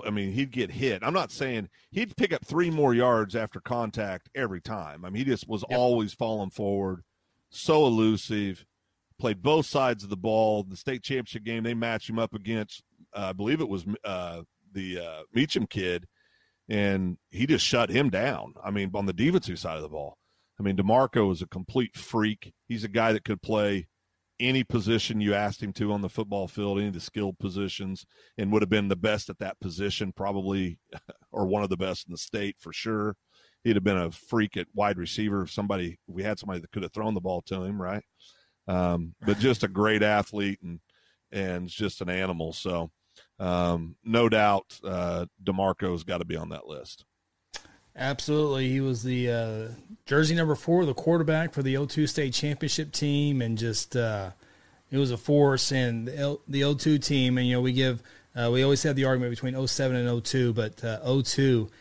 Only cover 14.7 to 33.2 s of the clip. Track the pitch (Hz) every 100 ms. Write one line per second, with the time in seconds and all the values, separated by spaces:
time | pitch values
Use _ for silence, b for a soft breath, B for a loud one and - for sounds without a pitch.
14.7 | 98 92 90 85 78 78 117 156 - 107
15.7 | 104 90 87 90 _ _ _ _ _ -
16.7 | 107 101 95 92 87 _ 98 135 147 -
17.7 | 123 110 110 143 92 127 80 55 - 104
18.7 | 101 98 104 98 87 135 180 - 85 87
19.7 | 80 78 78 71 - _ _ _ - 101
20.7 | 95 98 120 131 - 101 85 90 92 92
21.7 | 127 117 - - 113 107 107 - _ -
22.7 | 117 107 107 113 107 - 101 - 107 104
23.7 | 98 85 _ _ _ _ - 123 131 123
24.7 | 120 98 113 - 107 104 101 104 104 101
25.7 | - 104 101 107 - 104 101 90 - 101
26.7 | 98 104 87 - 110 101 90 98 92 98
27.7 | - 95 95 - b b b 98 107 101
28.7 | 107 101 92 107 104 - 90 95 - 98
29.7 | 82 101 - 98 - 98 98 95 98 92
30.7 | 82 _ - _ - _ 104 95 104 101
31.7 | 90 95 87 - 85 - 107 101 - 82
32.7 | - 110 110 107 98